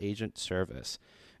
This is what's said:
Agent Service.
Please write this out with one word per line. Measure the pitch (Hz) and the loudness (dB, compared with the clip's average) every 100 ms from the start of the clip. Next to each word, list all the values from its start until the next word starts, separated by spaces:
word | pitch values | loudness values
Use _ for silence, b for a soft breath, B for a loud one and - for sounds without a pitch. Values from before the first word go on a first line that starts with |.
Agent | 101 104 110 - | 2 0 -2 -4
Service. | - 92 92 64 - - b b b b | 0 2 2 -2 -6 -8 b b b b